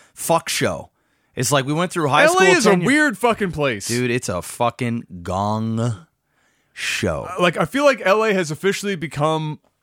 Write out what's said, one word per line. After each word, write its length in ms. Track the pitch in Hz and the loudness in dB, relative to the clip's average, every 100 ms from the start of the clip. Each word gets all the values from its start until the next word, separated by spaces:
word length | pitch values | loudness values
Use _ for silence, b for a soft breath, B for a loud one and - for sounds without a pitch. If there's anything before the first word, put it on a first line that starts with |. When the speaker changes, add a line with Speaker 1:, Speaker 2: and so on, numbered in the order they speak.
| b | b
Speaker 1:
fuck 340 | - - 165 - | -10 0 0 0
show. 400 | - 113 76 - _ _ _ _ | -2 -2 -4 -12 _ _ _ _
It's 160 | - 127 | -6 0
like 140 | 143 131 | 0 0
we 60 | |
went 220 | 151 180 | -2 -2
through 160 | 175 147 | -2 2
high 160 | 139 302 | 4 4
Speaker 2:
L 80 | |
A 20 | 370 | 6
Speaker 1:
school 120 | 381 | 4
Speaker 2:
is 180 | 349 214 | 6 4
a 40 | |
Speaker 1:
ten 100 | 185 | 4
year- 60 | 170 | 4
Speaker 2:
weird 300 | 302 302 202 | 2 2 0
fucking 360 | 240 208 196 | 0 0 -2
place. 340 | 156 143 104 - | -2 -2 -2 -2
Speaker 1:
Dude, 240 | 120 123 | -2 0
it's 160 | 123 - | -2 -2
a 140 | 90 | -6
fucking 640 | - - 120 - 120 117 - 90 | -6 -2 -2 0 -4 -4 -8 -12
gong 840 | 87 92 104 110 113 113 120 95 - _ _ _ _ _ _ | -6 -2 0 -2 -2 -2 -2 -4 -12 _ _ _ _ _ _
show. 520 | - - - 98 73 55 | -10 -6 -2 -2 -4 -6
Speaker 2:
Uh, 100 | 185 | -2
like, 140 | 175 208 | 0 0
I 80 | |
feel 220 | 170 277 294 | -2 2 2
like 160 | 240 | 2
L 180 | 202 214 220 | 2 2 2
A 80 | |
has 180 | 190 156 | 0 -2
officially 460 | 151 190 190 202 180 | -2 -2 -2 -4 -6
become, 640 | 156 143 156 160 156 147 _ _ | -6 -2 0 0 -4 -8 _ _